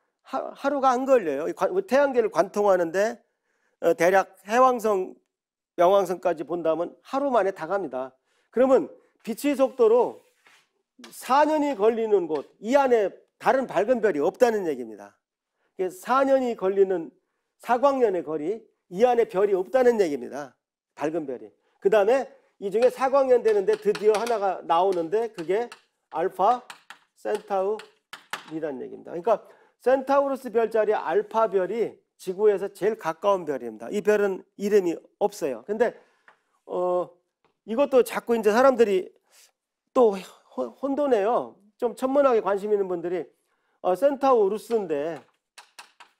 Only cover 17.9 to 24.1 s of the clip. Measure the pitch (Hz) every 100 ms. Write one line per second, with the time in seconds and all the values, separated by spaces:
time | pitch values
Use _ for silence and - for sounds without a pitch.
17.9 | 269 233 185 147 156 151 226 - _ -
18.9 | 180 247 240 220 185 208 185 185 262 247
19.9 | 226 175 139 117 127 139 _ _ _ _
20.9 | - 147 165 143 120 107 _ _ _ 196
21.9 | 208 196 262 220 - _ - 196 202 247
22.9 | 247 262 277 269 240 220 208 190 214 196
23.9 | 208 214